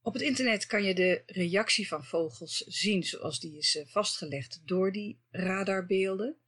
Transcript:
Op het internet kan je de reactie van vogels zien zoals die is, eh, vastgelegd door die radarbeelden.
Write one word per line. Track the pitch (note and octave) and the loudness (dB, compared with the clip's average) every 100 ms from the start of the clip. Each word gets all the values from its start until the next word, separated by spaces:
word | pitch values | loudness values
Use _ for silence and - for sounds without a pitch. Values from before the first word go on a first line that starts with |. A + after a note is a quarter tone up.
Op | A3 | -4
het | A#3 | -2
internet | D4 B3+ B3+ G#3 - | 0 2 2 2 0
kan | G#3+ | 0
je | G3+ | 2
de | F3+ F#3 F3 - | 4 4 4 -2
reactie | F#3+ F3 F#3+ A3+ - G3 | -2 2 2 2 0 0
van | D#3 | -6
vogels | C#3 E3 D#3+ - D#3+ - | -2 -2 -2 -4 -6 -6
zien | - - G3 G3 | -4 0 2 2
zoals | - - - D3 | 0 -4 -6 -6
die | E3 D3+ | -8 -2
is, | D3 D#3 | 0 0
eh, | D3 | 0
vastgelegd | G#3 G3+ - D#3 C#3 B2+ - | 0 0 -2 -6 -6 -8 -12
door | - F#3 F#3+ | -2 2 2
die | G3 G#3 - _ | 0 -8 -12 _
radarbeelden. | - F#3 F#3+ F#3+ F#3+ F3+ F#3+ F#3+ F#3+ A#3 D#4+ | -4 -2 0 0 0 0 0 2 0 -4 -6